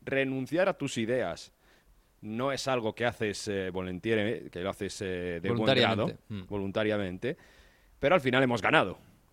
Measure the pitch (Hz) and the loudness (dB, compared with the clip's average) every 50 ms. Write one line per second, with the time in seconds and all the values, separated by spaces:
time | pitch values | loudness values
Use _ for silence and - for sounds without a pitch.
0 | - 123 135 135 135 135 135 131 131 - 143 170 190 190 175 - 143 131 - 120 | -6 -2 0 0 0 0 -2 -4 -4 -2 0 2 2 2 0 -2 -4 -4 -2 -2
1 | 113 107 127 127 101 85 80 - - - _ _ _ _ - _ _ _ _ _ | 0 0 0 0 0 -2 -4 -8 -12 -20 _ _ _ _ -20 _ _ _ _ _
2 | _ _ _ - - 107 110 117 131 139 135 - - 135 131 123 107 107 - - | _ _ _ -16 -10 -8 -4 -2 -2 -2 -2 -2 -2 0 0 0 0 -2 -2 0
3 | 117 120 101 - 113 104 95 - - 107 101 98 92 92 87 92 92 92 92 87 | 0 0 0 0 -2 -2 -2 -4 -4 -4 -2 -2 -2 -2 -4 -4 -4 -4 -6 -4
4 | - 113 113 107 101 110 - - - - - 87 90 98 95 - 101 90 - - | 0 0 2 2 2 0 -2 -4 -6 -10 -8 -6 -4 -4 -4 -4 -6 -6 -6 -6
5 | 104 92 92 90 87 90 85 85 87 98 120 113 110 131 131 127 117 101 - 104 | -6 -4 -4 -4 -4 -4 -4 -4 -2 -2 0 2 2 4 4 4 4 4 4 2
6 | 117 113 110 - _ - 107 98 90 90 101 101 98 98 92 110 107 107 104 104 | 0 -2 -4 -8 _ -10 -10 -10 -8 -6 -4 -4 -4 -2 0 0 0 2 0 0
7 | 98 90 90 90 - 127 170 - - - - - - - _ _ _ _ - - | -2 -4 -6 -4 -4 -6 -6 -6 -12 -20 -20 -20 -20 -20 _ _ _ _ -8 0
8 | 135 143 180 175 123 131 123 131 135 123 120 110 92 110 143 160 113 90 - - | 2 4 4 4 4 4 4 4 4 4 2 2 4 4 6 6 4 2 -2 -10
9 | - - - _ _ _ | -14 -20 -20 _ _ _